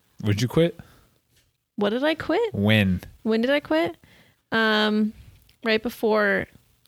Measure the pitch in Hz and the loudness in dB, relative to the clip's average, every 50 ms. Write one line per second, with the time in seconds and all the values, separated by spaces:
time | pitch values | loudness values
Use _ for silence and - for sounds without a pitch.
0 | _ _ _ - - 104 101 104 123 117 - 160 165 175 - - - - - - | _ _ _ -4 -2 -2 0 0 -2 0 2 2 2 2 0 -8 -20 -20 -20 -20
1 | _ _ _ _ _ _ _ _ _ _ _ _ _ _ - 208 202 202 220 254 | _ _ _ _ _ _ _ _ _ _ _ _ _ _ -6 -2 -2 -2 0 0
2 | 285 311 320 - - - 311 440 480 427 - 101 101 107 110 107 98 95 90 90 | 0 -2 -2 -2 -4 -2 0 0 0 -2 -2 0 2 4 4 4 4 2 0 -2
3 | - - - - - 220 220 226 233 262 285 294 - - 311 320 339 339 320 _ | -4 -12 -20 -8 -4 -2 -2 0 0 0 0 -2 -2 -2 0 0 0 -2 -6 _
4 | - _ - - _ _ _ _ _ - 226 226 220 220 214 214 214 214 214 214 | -20 _ -20 -20 _ _ _ _ _ -4 -2 0 2 2 2 2 2 0 0 0
5 | 214 214 - - - - - - _ _ _ _ - 226 220 220 - 240 - - | 0 -2 -4 -10 -20 -20 -20 -20 _ _ _ _ -2 -2 -2 0 -2 -4 -6 -2
6 | 247 208 220 214 208 196 196 185 185 - _ - _ _ _ _ _ | 0 0 2 2 2 2 0 -2 -4 -6 _ -20 _ _ _ _ _